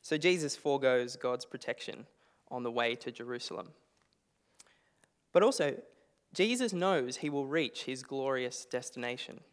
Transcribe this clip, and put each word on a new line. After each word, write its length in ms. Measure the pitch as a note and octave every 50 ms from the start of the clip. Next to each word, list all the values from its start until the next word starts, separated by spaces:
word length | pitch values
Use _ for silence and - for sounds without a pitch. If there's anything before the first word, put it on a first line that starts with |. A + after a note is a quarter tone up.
So 160 | _ - D#3+
Jesus 380 | D3+ D3+ F3+ F3+ F3+ D#3 C#3+ -
forgoes 600 | - - D3 C#3 C#3 C3+ C3 B2+ B2 B2 B2 B2+
God's 300 | - - B2+ B2 B2 -
protection 600 | - - B2+ - - A#2+ - - - - - A#2+ - _ _ _ _ _ _ _ _
on 120 | - B2+ B2
the 80 | A#2+
way 240 | A#2 A#2+ A#2 A#2 A#2+
to 160 | A#2+ - B2+
Jerusalem. 580 | A#2 - A#2+ A#2+ B2 A#2+ - - - G2 - - - _ _ _ _ _ _ _ _ _ _ _ _ _ _ _ _ _ - _ _ _ _ _ _ _ _ _ _ _ _ _
But 100 | _ F3+
also, 400 | G3+ B3 C4+ - D#3+ C#3+ - - - - - _ _ _ _ _ _ _ -
Jesus 400 | - F#3 A3 B3 B3 B3+ A#3 G3
knows 440 | F3 F3 F#3+ F#3+ D#3 B2+ B2 B2+
he 120 | - - D3+
will 180 | D3 C#3+ C#3
reach 360 | C3+ C#3+ E3 D3+ B2+ - - -
his 200 | - C3 C3 C3
glorious 600 | - C#3 C3+ C3 C3+ C3+ B2+ B2+ B2 B2 - -
destination. 760 | - - B2 B2 - - B2+ A#2+ A#2+ B2 B2 - - - - - _